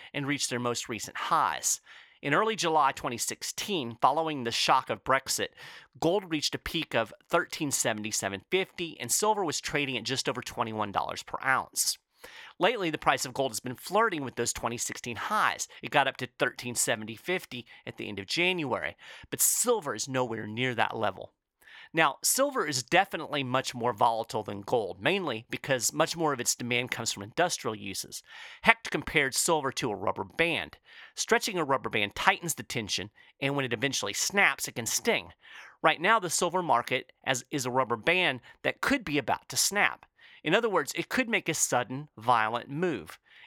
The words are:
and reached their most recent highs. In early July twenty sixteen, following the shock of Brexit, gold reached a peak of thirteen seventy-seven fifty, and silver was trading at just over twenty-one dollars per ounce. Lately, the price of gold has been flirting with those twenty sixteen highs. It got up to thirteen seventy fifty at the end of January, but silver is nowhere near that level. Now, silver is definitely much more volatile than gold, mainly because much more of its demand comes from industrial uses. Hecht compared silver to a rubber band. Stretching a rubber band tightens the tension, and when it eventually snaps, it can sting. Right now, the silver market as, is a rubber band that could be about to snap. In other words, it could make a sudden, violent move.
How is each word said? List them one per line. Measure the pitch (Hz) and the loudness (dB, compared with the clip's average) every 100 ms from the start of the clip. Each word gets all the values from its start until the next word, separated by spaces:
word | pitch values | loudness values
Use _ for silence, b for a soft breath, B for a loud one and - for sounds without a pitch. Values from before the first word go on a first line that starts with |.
| B | B
and | - 139 | -4 -2
reached | 143 - | -2 -2
their | 123 | -2
most | 120 117 - | -2 -2 -4
recent | 110 - - | -6 -6 -6
highs. | - 165 113 67 - - B B B B | 0 2 2 0 -2 -4 B B B B
In | 143 | 0
early | 156 220 214 | 2 2 0
July | 170 160 139 | 2 4 4
twenty | 135 143 120 | 2 -4 -4
sixteen, | - - - - - 185 117 113 | -4 -6 -8 -6 -4 -2 -4 2
following | 131 151 160 147 | 4 4 0 -2
the | 117 | -2
shock | - - - - | 0 4 4 2
of | 110 - | -4 2
Brexit, | 131 - - 101 - B B B 123 | 2 2 -4 -4 -6 B B B -2
gold | 160 202 190 | 2 2 0
reached | 156 - - | -2 -2 -4
a | |
peak | - 165 147 120 | -4 -4 0 0
of | 110 - - | 0 -4 0
thirteen | 170 151 - 151 | 0 0 -4 -2
seventy-seven | 123 127 107 107 - 101 98 - | 0 0 0 -2 -2 -2 -4 -2
fifty, | 180 185 - 170 - | -2 -2 -6 -8 -8
and | 117 | -2
silver | - 214 208 175 | 2 2 2 0
was | - | -2
trading | - 151 139 123 | -2 -2 0 -2
at | |
just | 113 131 - | -2 -2 -2
over | 120 | -4
twenty-one | - - 117 107 104 | -4 -4 -4 -2 -2
dollars | 92 - - | -2 -2 -4
per | - - 135 | -8 -4 0
ounce. | 127 - - - - _ B B B B B | 0 0 -2 -2 -4 _ B B B B B
Lately, | 180 247 175 | 0 2 -2
the | 151 | 0
price | 160 139 135 | 2 2 0
of | 123 | -2
gold | 135 | -2
has | 107 | -2
been | 123 120 | -8 -8
flirting | - 196 226 165 131 | 0 2 2 0 -4
with | - | -2
those | 117 | -2
twenty | - 117 117 | -2 -4 -4
sixteen | - - 123 107 | -6 -6 -8 -6
highs. | - 208 147 82 - B | -2 2 2 0 -6 B
It | 151 | 0
got | 147 135 | 2 2
up | - | 0
to | 127 - | -6 0
thirteen | 131 - 123 120 | -2 -2 -6 -2
seventy | - 113 107 110 | 0 0 -4 -8
fifty | - 180 - 123 - B - | -4 -4 -4 -12 -14 B -14
at | - | -10
the | 104 | -8
end | 98 | -6
of | 95 | -4
January, | 160 175 185 143 101 73 - B B B | 0 2 2 0 -2 -4 -8 B B B
but | - | 2
silver | - - 233 226 151 | 2 4 2 2 0
is | 110 135 | -4 -2
nowhere | 131 127 110 104 | 0 0 -2 -6
near | 110 127 | -2 0
that | 117 104 117 | 2 0 0
level. | 104 95 - _ _ _ B B B | -2 -2 -10 _ _ _ B B B
Now, | 160 156 - | 2 2 2
silver | - - 285 262 156 | 0 2 2 0 -2
is | 131 | -2
definitely | - 170 196 175 139 143 | 4 4 4 0 -4 -4
much | 127 127 131 123 | 0 0 0 -2
more | 117 | 0
volatile | 104 120 113 113 117 | 4 4 4 -2 -4
than | 104 101 | -4 -6
gold, | 98 127 98 90 | 0 0 0 -2
mainly | 117 196 165 110 - | 0 2 0 -4 -6
because | 127 - 131 107 | -6 -2 0 0
much | 147 160 165 | 0 0 2
more | 156 | 0
of | 135 | 0
its | 120 - | -2 -2
demand | 120 120 123 | 0 0 0
comes | - 117 | -4 -4
from | - | -6
industrial | 101 - 175 - 123 107 | -4 0 0 0 -4 -6
uses. | 101 92 - - - B B B | -6 -8 -10 -12 -16 B B B
Hecht | - - - | 4 4 2
compared | 170 - 156 135 - | -4 0 2 2 2
silver | - 160 135 | 2 2 0
to | - 131 | -2 -2
a | 98 | -2
rubber | 101 95 98 | -2 -2 -2
band. | - 165 131 73 - B B B - | 0 2 0 -4 -10 B B B -4
Stretching | - 233 - 185 | 2 2 2 -2
a | |
rubber | 143 131 107 | 2 0 0
band | 113 101 - | 0 0 0
tightens | - 196 170 - | 2 2 0 -6
the | |
tension, | 117 131 104 - 98 _ b b | -4 -6 -2 -4 -6 _ b b
and | 139 143 | -2 0
when | |
it | 131 | 0
eventually | 113 135 131 101 | 0 0 0 -4
snaps, | - - 202 175 139 - | -2 0 4 4 2 -4
it | 127 | -6
can | 113 | -2
sting. | - 240 165 85 - B B B B | -2 2 0 -2 -16 B B B B
Right | 160 143 | 2 4
now, | 180 226 | 4 4
the | 180 | 2
silver | - 180 175 | 0 0 0
market | 165 120 120 127 - _ | 2 2 2 -2 -4 _
as, | - 127 - | -2 -2 -2
is | 143 127 | -4 0
a | |
rubber | 123 120 117 | 2 2 0
band | 104 180 170 127 B B | 2 2 2 0 B B
that | 135 - | -6 -2
could | - 269 185 | 0 0 0
be | 143 | 0
about | 117 92 - | 0 -2 -2
to | - | 0
snap. | - 202 147 - - _ B B | 0 2 2 0 -16 _ B B
In | 147 | 2
other | 196 226 | 2 4
words, | 180 143 - | 2 0 -4
it | - | -2
could | - 240 | 0 0
make | 208 - | 0 0
a | |
sudden, | 160 - 127 123 131 147 - | -2 0 0 0 -6 -10 -4
violent | 117 120 110 117 - | 2 4 4 -2 -4
move. | 143 180 123 80 - B B | -2 -2 -2 -8 -16 B B